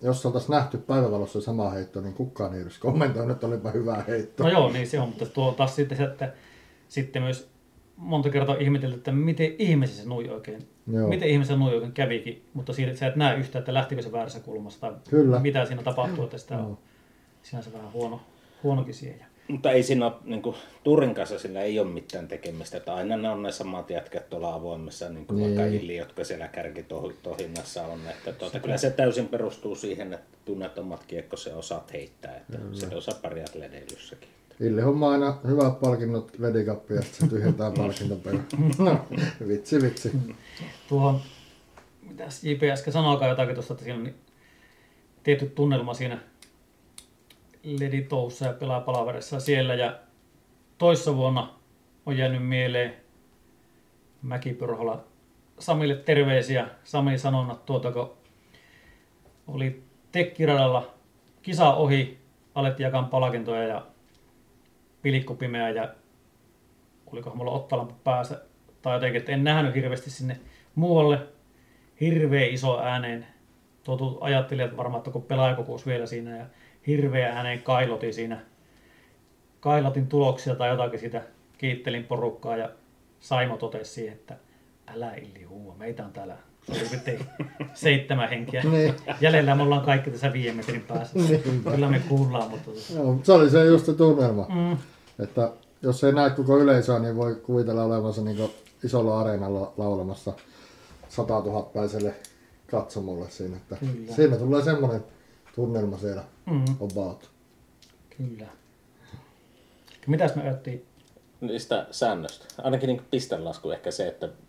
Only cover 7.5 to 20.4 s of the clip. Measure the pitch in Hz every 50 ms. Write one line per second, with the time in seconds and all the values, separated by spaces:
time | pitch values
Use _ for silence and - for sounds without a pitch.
7.5 | _ _ _ _ _ - _ _ _ - 170 175 160 147 139 143 139 139 135 135
8.5 | 135 139 143 139 143 135 135 127 123 123 - 139 135 139 156 165 160 160 160 160
9.5 | 160 - 214 180 160 143 131 131 - - 104 120 123 117 117 - - - - 110
10.5 | 107 113 - - _ _ - 117 113 110 110 104 139 185 165 151 147 143 139 135
11.5 | 139 135 135 127 117 117 117 123 - - - - 120 110 - 117 113 - - _
12.5 | - 135 131 - 127 135 131 127 127 - 139 131 131 151 147 135 120 135 131 -
13.5 | - 127 - 127 123 135 123 - 139 123 - 110 113 117 113 - - - - 117
14.5 | 110 107 104 104 - - - 113 - - - - 135 151 143 131 123 123 135 143
15.5 | 135 131 120 - 131 120 - 131 131 131 127 180 180 156 123 - - - - -
16.5 | 131 117 110 104 101 - _ _ _ _ _ _ _ _ _ _ _ _ _ -
17.5 | - 117 110 110 110 110 107 104 104 120 120 113 113 - - _ _ _ _ _
18.5 | _ - - 143 139 131 127 - 123 - 139 127 - - - - _ _ _ -
19.5 | 143 135 135 139 131 127 123 - 139 123 117 117 - - - - 113 107